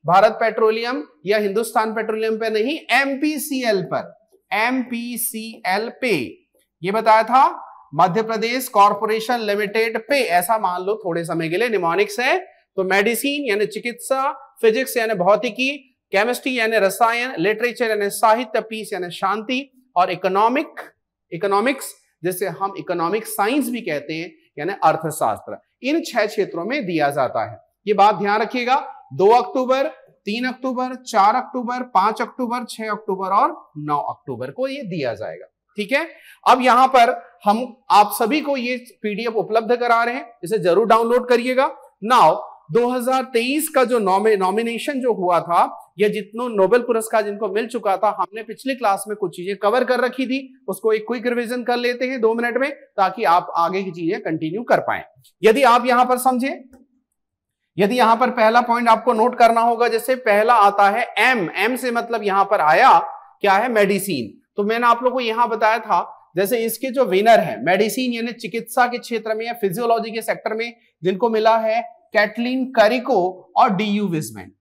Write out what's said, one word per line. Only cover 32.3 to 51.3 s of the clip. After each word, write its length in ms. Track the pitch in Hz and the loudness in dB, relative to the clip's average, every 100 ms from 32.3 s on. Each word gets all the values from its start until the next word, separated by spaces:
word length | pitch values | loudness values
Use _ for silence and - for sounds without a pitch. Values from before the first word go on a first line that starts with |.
| - 240 240 226 | -4 -6 -6 -8
छह 260 | - 220 | -10 -8
अक्टूबर 380 | 208 214 185 190 | -6 -6 -6 0
और 420 | 196 294 311 _ 151 | 2 2 -2 _ -12
नौ 200 | 147 147 | -4 -4
अक्टूबर 540 | - 120 - 117 127 | -4 -10 -10 -8 -10
को 160 | 240 269 | -6 -6
ये 140 | 277 | -6
दिया 300 | 220 175 127 | -8 -6 -4
जाएगा। 320 | 104 98 85 - _ _ - | -6 -10 -12 -20 _ _ -10
ठीक 140 | 202 | -2
है, 180 | 277 320 - - - - | -2 -4 -12 -20 -2 4
अब 140 | 254 | 6
यहाँ 260 | 254 240 262 | 6 6 6
पर 500 | 262 233 - - _ 208 | 6 4 2 -12 _ 0
हम 380 | 220 254 - _ | 0 -4 -12 _
आप 200 | 190 208 | 4 4
सभी 300 | - 233 302 | 2 0 0
को 160 | 285 277 | -2 -4
ये 200 | 240 247 240 _ | -4 -6 -10 _
पीडीएफ़ 320 | 214 208 233 | -6 -4 -4
उपलब्ध 420 | 220 180 220 220 240 | -4 0 0 2 0
करा 280 | 240 233 | 2 2
रहे 120 | 233 247 | 2 -4
हैं, 180 | - _ | -10 _
इसे 160 | 170 214 | -4 0
जरूर 280 | 175 180 220 | 2 4 4
डाउनलोड 420 | 226 233 240 247 | 4 4 0 2
करिएगा। 460 | 240 247 254 294 - - _ 202 | 0 2 0 0 -4 -20 _ 2
Now, 300 | 247 160 190 - - - | 6 6 4 -6 -20 -2
दो 160 | 190 240 | 0 0
हज़ार 360 | 254 240 262 | -2 0 -2
तेईस 460 | 247 233 247 294 311 | 0 -2 0 -2 0
का 140 | 269 | 0
जो 160 | 240 240 | 2 2
नॉमि-, 380 | 190 190 214 202 | 2 2 2 2
नॉमिनेशन 600 | 185 202 233 233 302 277 | 0 0 -4 -4 -6 -4
जो 140 | 254 | -2
हुआ 260 | 196 175 170 | -2 2 0
था 520 | 160 175 262 - - - | 2 2 2 -2 -18 -2
या 80 | 208 | 0
जितनों 420 | 196 202 226 247 | 0 -8 -8 -4
नोबेल 320 | 214 185 247 | 2 4 4
पुरस्कार 400 | 240 226 214 226 | 2 -2 0 -2
जिनको 260 | 208 202 214 | -2 -6 -4
मिल 180 | 202 240 | -4 -4
चुका 300 | 240 196 185 | -4 -2 0
था, 180 | 214 196 | 0 0
हमने 240 | 180 214 | -6 -6
पिछली 320 | 220 208 262 254 | -14 -10 -6 -2
क्लास 280 | 220 196 214 | -2 -2 -4
में 80 | 208 | -6
कुछ 180 | 180 175 | -6 -6
चीजें 200 | 180 196 | -10 -2
कवर 280 | 208 247 | 0 2
कर 160 | 247 247 | 0 0
रखी 260 | 247 247 247 | -2 -2 -4
थी, 360 | 269 269 _ - | -4 -8 _ -10
उसको 260 | 190 220 | -4 -2
एक 120 | 220 214 | -2 -2
क्विक 200 | 240 | -4
रिवीजन 360 | 233 | -2